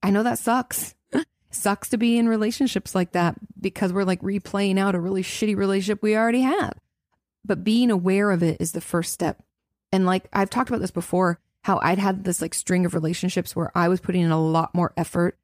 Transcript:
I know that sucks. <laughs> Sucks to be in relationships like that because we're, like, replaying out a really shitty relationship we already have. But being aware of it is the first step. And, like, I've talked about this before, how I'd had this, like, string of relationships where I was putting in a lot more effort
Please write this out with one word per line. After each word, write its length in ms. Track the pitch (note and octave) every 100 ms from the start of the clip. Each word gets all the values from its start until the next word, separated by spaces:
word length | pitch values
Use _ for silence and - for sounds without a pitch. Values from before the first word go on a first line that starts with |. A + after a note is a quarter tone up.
I 80 | -
know 120 | G3
that 160 | A#3 A3+
sucks. 560 | - A#3+ B3 - - - _
<laughs> 120 | - D#4+ _ _
Sucks 380 | - G3+ G3+ -
to 80 | A#3
be 220 | A#3 A#3
in 100 | A#3
relationships 680 | A3 G#3+ A3+ C4+ - -
like 180 | F#3+ F3+
that 240 | F3+ E3+ - - -
because 320 | F#3+ - F#3+
we're, 140 | F3+
like, 160 | F#3+ F3+
replaying 580 | - G3+ - G3+ G3+ F#3+
out 160 | G3
a 60 | F3+
really 220 | F3 F#3+
shitty 340 | F#3 - G#3+ G3+
relationship 460 | G3 G3 F#3+ G#3
we 120 | G#3+
already 280 | G#3+ A3+ A#3+
have. 320 | C4 F#4 - - _ _ _ _ _ _
But 220 | G3 G3
being 260 | F#3 A3+ B3
aware 400 | G3+ F3+ F#3+ G#3
of 120 | F3+
it 180 | E3+ D#3+
is 120 | D#3+
the 100 | E3
first 320 | - E3+ E3+
step. 280 | - E3 - _ _ _ _ _
And, 140 | F#3+
like, 240 | F#3 F#3 -
I've 160 | - G3
talked 180 | - B3+
about 140 | A#3
this 80 | F#3
before, 500 | - E3+ F3+ F#3 E3+ _ _
how 180 | - F#3+
I'd 160 | - F#3
had 260 | G3 F#3+
this, 180 | F#3+ F3
like, 100 | E3
string 320 | - - F3+
of 80 | F3+
relationships 640 | E3+ D#3 F3+ F#3 F3+ E3+ -
where 160 | E3
I 140 | - E3+
was 120 | F3+
putting 200 | - F3+
in 100 | E3+
a 120 | D#3+
lot 320 | D#3+ D#3+ E3
more 180 | F3 F3 -
effort 420 | E3 - F3 -